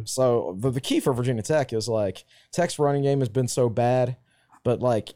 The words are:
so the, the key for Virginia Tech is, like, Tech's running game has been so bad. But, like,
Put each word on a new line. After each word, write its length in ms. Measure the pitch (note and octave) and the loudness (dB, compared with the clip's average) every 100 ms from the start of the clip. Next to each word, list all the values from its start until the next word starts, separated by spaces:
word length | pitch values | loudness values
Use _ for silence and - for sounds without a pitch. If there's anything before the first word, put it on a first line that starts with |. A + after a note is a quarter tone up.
| A2 | -6
so 500 | - B2+ A#2+ E2 F#2+ | 0 2 2 0 -2
the, 140 | B2+ | -2
the 100 | B2+ | -2
key 200 | - D4+ | -2 0
for 120 | - | 0
Virginia 300 | B2 B2+ A#2 | 0 0 -2
Tech 300 | G#2 D#3 C3 | 0 0 0
is, 140 | A2+ G#2+ | -4 -2
like, 340 | A2 G2+ - - _ _ | 0 -2 -4 -16 _ _
Tech's 260 | - E3+ - | -2 -2 0
running 240 | C#3+ C#3+ | 0 2
game 160 | C#3 C#3 | 2 2
has 100 | B2 | 0
been 200 | C3+ B2 | 0 -2
so 200 | - A#2+ | 2 0
bad. 460 | A2 A#2+ B2+ B2 B2 _ _ _ - B2 | 2 2 2 0 -4 _ _ _ -6 -2
But, 140 | A#2 | 0
like, 340 | B2 A2 - | 2 0 -2